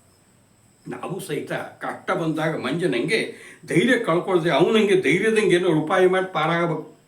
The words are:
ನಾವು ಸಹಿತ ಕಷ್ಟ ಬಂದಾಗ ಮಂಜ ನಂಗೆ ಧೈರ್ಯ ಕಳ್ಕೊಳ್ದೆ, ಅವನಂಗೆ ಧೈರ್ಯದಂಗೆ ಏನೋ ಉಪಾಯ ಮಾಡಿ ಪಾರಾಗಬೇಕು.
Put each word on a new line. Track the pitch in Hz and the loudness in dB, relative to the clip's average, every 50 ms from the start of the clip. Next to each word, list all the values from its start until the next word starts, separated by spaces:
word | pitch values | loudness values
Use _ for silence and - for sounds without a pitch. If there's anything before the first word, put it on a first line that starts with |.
| _ _ _ _ _ _ _ _ _ _ _ _ _ _ _ _ _ - | _ _ _ _ _ _ _ _ _ _ _ _ _ _ _ _ _ -16
ನಾವು | - - - - 180 190 | -14 -12 -10 -10 -10 -10
ಸಹಿತ | - - 151 - - - - | -8 -8 -8 -8 -6 -8 -8
ಕಷ್ಟ | - - - - - - - - - - - | -10 -10 -12 -14 -12 -12 -12 -12 -10 -6 -6
ಬಂದಾಗ | 190 165 165 160 147 156 156 160 156 - | -4 -2 -2 -2 -2 -2 -2 -4 -4 -4
ಮಂಜ | - - - 170 185 | -4 -4 -4 -2 -2
ನಂಗೆ | 175 - - - - 220 - - - - - - - - - - - | -2 0 -2 -2 0 -2 -2 -2 -4 -10 -14 -20 -20 -20 -20 -10 0
ಧೈರ್ಯ | - 160 226 247 254 - | 2 2 4 4 2 2
ಕಳ್ಕೊಳ್ದೆ, | - 175 160 175 175 196 185 175 160 165 | 2 0 0 0 0 0 0 0 2 2
ಅವನಂಗೆ | 156 139 175 220 226 220 202 196 190 - | 2 4 4 4 4 4 4 4 4 2
ಧೈರ್ಯದಂಗೆ | - 131 156 190 214 220 220 214 196 180 165 | 4 2 2 2 2 2 2 2 2 4 2
ಏನೋ | 175 185 185 | 2 2 2
ಉಪಾಯ | 160 156 147 151 196 185 185 180 | 2 2 0 0 2 2 4 4
ಮಾಡಿ | 185 185 185 185 - | 4 2 -2 -2 -4
ಪಾರಾಗಬೇಕು. | 165 151 160 170 170 175 165 156 147 - - - _ _ | -2 -2 0 0 0 0 -2 -2 -6 -8 -12 -18 _ _